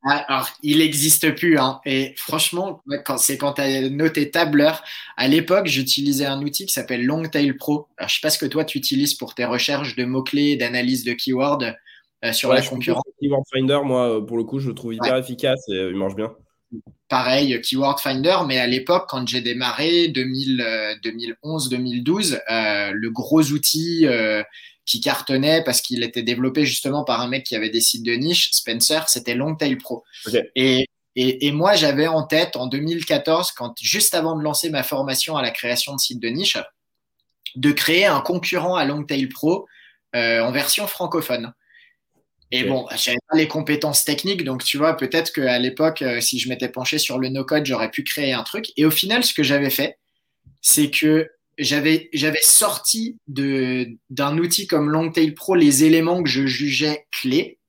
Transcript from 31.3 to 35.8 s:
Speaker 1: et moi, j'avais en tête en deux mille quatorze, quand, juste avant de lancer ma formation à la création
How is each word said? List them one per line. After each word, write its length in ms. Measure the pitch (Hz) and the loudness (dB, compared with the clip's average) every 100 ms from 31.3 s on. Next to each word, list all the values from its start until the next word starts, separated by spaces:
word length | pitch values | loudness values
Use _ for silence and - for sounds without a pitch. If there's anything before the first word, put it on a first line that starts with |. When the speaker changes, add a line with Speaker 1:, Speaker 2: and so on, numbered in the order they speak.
| 131 143 | 2 0
Speaker 1:
et 60 | |
moi, 220 | 147 180 | 2 4
j'avais 320 | 208 151 139 160 | 4 4 2 2
en 160 | 160 | 0
tête 340 | 151 156 175 - | 0 0 0 -2
en 100 | 127 | -4
deux 120 | 135 | -4
mille 260 | 156 170 | -2 -4
quatorze, 480 | 165 147 143 160 180 | 0 -2 2 0 0
quand, 220 | - 120 - | -4 -10 -6
juste 340 | - 208 220 | -2 2 2
avant 220 | 175 160 160 | 2 0 -2
de 60 | |
lancer 280 | 151 143 165 | -2 -2 -2
ma 120 | 151 | -2
formation 540 | 127 143 139 131 - 151 | -2 -2 -2 -2 -2 -2
à 60 | |
la 80 | 123 | -2
création 440 | 113 120 120 | -4 -4 -2